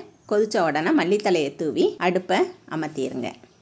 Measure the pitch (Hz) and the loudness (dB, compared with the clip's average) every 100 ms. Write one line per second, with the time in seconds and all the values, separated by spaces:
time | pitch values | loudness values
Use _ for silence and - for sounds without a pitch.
0 | - _ - 208 220 220 165 147 165 311 | -4 _ -2 0 2 2 2 2 2 2
1 | 170 208 202 170 143 - 156 147 214 - | 2 0 2 2 0 -2 -4 0 0 2
2 | 175 185 185 190 370 - - 160 151 143 | 0 0 0 0 0 -4 -10 -6 -6 -4
3 | 127 127 113 - - - | -6 -4 -8 -10 -16 0